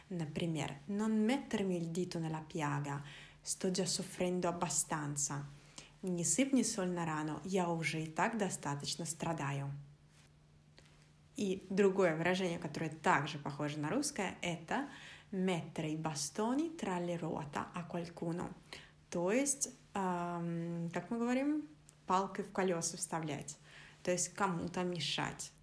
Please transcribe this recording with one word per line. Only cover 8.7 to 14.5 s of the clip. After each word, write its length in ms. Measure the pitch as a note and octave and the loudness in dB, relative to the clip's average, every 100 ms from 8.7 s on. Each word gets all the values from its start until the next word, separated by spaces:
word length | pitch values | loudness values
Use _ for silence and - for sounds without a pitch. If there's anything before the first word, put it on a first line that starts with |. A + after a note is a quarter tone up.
| C#3+ - - E3+ | -4 -4 -4 -4
страдаю. 640 | - E3+ D#3+ C#3+ C#3 C#3 C#3+ - - - - - - - - - - - - - - - - | -2 -2 0 -2 -2 -4 -6 -10 -20 -20 -20 -20 -20 -20 -20 -20 -20 -20 -20 -20 -20 -14 -4
И 300 | G3+ F#3 - | -2 -2 0
другое 460 | G3 G3 F#3+ F3 D#3 | 6 6 8 6 6
выражение, 420 | E3+ F#3 F#3 E3+ | 4 4 2 0
которое 320 | D3 - D#3+ | -2 -2 -4
также 480 | D#3 F#3+ D#3 C#3+ C#3+ | 0 4 6 4 -4
похоже 400 | C#3+ C#3+ D3 D3+ | -6 -2 -2 -2
на 100 | D3 | 0
русское, 480 | A#3 D4 - F#3 - | 0 0 -2 -4 -2
это 460 | F3 | -4